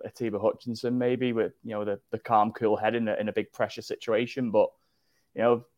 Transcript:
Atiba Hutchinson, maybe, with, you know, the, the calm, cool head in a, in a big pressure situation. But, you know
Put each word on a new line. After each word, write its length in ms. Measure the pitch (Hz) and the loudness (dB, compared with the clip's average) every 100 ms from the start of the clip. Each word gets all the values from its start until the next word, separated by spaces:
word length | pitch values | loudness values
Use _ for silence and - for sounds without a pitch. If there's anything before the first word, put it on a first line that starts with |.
| 104 | -14
Atiba 340 | - 117 101 | -6 -4 0
Hutchinson, 580 | 107 110 123 113 120 123 | 0 0 -6 -6 -4 -2
maybe, 360 | 123 127 127 | 0 0 0
with, 200 | 113 92 - | 0 -2 -4
you 80 | 117 | -8
know, 120 | 104 | -6
the, 160 | 104 101 _ | -4 -6 _
the 60 | 107 | -10
calm, 340 | - 110 107 | 2 4 4
cool 240 | - 110 104 | 2 0 2
head 200 | 110 117 | 2 0
in 120 | 110 | 0
a, 80 | 104 | -2
in 140 | 107 | -2
a 40 | |
big 180 | 107 101 | -2 -4
pressure 300 | - 107 - | -4 -4 -4
situation. 680 | - 110 - 110 123 - 120 | -10 -8 0 0 0 -4 2
But, 200 | 104 - - _ _ _ _ _ - | 4 4 0 _ _ _ _ _ 0
you 60 | |
know 240 | 120 120 - | 2 2 -2